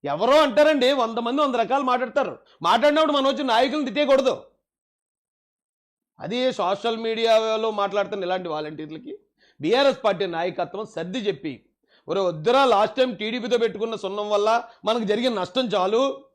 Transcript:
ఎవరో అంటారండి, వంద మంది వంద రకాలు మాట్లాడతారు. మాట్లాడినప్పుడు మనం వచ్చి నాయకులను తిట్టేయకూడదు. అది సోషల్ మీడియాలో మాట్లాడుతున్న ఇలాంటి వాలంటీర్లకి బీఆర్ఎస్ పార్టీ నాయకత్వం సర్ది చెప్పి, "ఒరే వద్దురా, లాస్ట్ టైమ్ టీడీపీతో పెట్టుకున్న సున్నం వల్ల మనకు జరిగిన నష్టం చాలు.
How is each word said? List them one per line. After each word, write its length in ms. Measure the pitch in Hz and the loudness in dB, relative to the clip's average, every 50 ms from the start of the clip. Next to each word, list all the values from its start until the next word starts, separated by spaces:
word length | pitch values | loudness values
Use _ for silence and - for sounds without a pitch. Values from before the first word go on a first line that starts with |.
| - | -4
ఎవరో 380 | 143 139 156 220 240 277 311 | -4 -2 0 2 6 6 6
అంటారండి, 520 | 311 285 220 294 302 311 311 277 240 254 285 | 6 6 4 6 6 6 6 4 4 4 4
వంద 240 | 269 233 226 226 233 | 2 0 -2 -2 -4
మంది 240 | 233 233 254 285 | -4 -2 0 0
వంద 140 | 302 277 247 | 0 0 2
రకాలు 280 | 233 226 220 254 277 277 | 0 0 2 0 0 2
మాట్లాడతారు. 560 | 254 247 247 247 233 - 294 262 185 127 - _ _ _ _ | 2 0 0 0 -2 -2 -2 -2 -2 -4 -10 _ _ _ _
మాట్లాడినప్పుడు 500 | 156 170 190 240 233 294 294 311 311 311 | 0 2 2 4 4 4 4 4 2 2
మనం 160 | 294 285 269 269 | 2 2 2 0
వచ్చి 160 | 277 220 294 | 0 0 -2
నాయకులను 420 | 262 226 226 269 277 233 311 294 | 0 2 2 2 2 0 -2 -4
తిట్టేయకూడదు. 580 | 247 202 285 294 269 277 262 254 262 156 - - - _ _ _ _ _ _ _ _ _ _ _ _ _ _ _ _ _ _ _ _ _ _ _ _ _ _ _ _ _ _ _ _ _ _ | -4 0 0 2 4 4 4 4 2 -2 -2 -8 -20 _ _ _ _ _ _ _ _ _ _ _ _ _ _ _ _ _ _ _ _ _ _ _ _ _ _ _ _ _ _ _ _ _ _
అది 340 | 139 151 214 247 254 262 247 | -10 -6 -4 -2 -2 -2 -2
సోషల్ 440 | - 190 175 196 196 - 233 226 220 | -2 -2 -2 -2 -2 -2 -4 -4 -2
మీడియాలో 760 | 226 226 226 220 226 226 226 220 220 220 220 220 220 226 | -4 -4 -2 0 2 4 4 4 2 2 -2 -2 -2 -2
మాట్లాడుతున్న 520 | 214 208 202 196 180 208 196 185 226 202 185 | -2 -2 -2 -2 0 -2 -2 -2 -4 -6 -4
ఇలాంటి 260 | 175 180 185 180 175 | -4 -4 -4 -4 -6
వాలంటీర్లకి 680 | 151 135 151 156 156 151 156 151 156 160 247 262 392 415 _ _ _ _ _ _ _ _ | -6 -6 -8 -10 -10 -12 -12 -12 -14 -16 -14 -16 -16 -16 _ _ _ _ _ _ _ _
బీఆర్ఎస్ 420 | 139 160 214 262 277 277 - - - | -2 0 2 2 2 2 0 2 0
పార్టీ 220 | 220 196 170 196 | -2 0 0 -4
నాయకత్వం 600 | 185 170 165 170 185 175 - 175 160 - 196 220 | -4 -4 -4 -4 -4 -4 -4 -6 -6 -6 -12 -12
సర్ది 340 | - - 165 165 175 185 254 | -10 -10 -10 -10 -6 -8 -6
చెప్పి, 460 | 208 208 180 143 - 160 131 110 _ _ _ _ _ _ _ _ _ - | -4 -4 -6 -6 -8 -12 -12 -12 _ _ _ _ _ _ _ _ _ -6
"ఒరే 140 | 165 196 | -4 -2
వద్దురా, 440 | 196 180 170 156 156 220 247 269 277 | -2 -2 -2 -2 -2 2 2 4 4
లాస్ట్ 300 | 254 226 196 214 220 - | 4 4 2 2 0 2
టైమ్ 220 | 262 254 254 220 156 | 0 0 0 0 -6
టీడీపీతో 400 | 214 220 226 247 214 240 233 240 | -6 -6 -6 -6 -4 -2 0 0
పెట్టుకున్న 380 | 233 220 180 196 214 226 220 | 0 -2 -2 -4 -6 -6 -6
సున్నం 340 | 208 - 185 196 208 208 208 | -8 -8 -8 -6 -6 -4 0
వల్ల 340 | 208 202 208 214 226 233 233 - - _ - | 0 0 2 2 2 0 -2 -6 -20 _ -4
మనకు 180 | 214 226 240 220 | -2 -2 -2 0
జరిగిన 300 | 190 208 226 240 254 233 | -2 -2 0 0 -2 -2
నష్టం 340 | 202 180 175 - 247 262 226 | -2 -6 -4 -2 -4 -2 0
చాలు. 580 | 180 202 185 190 214 233 269 277 262 - - _ _ | 0 0 0 2 2 0 0 0 -2 -6 -14 _ _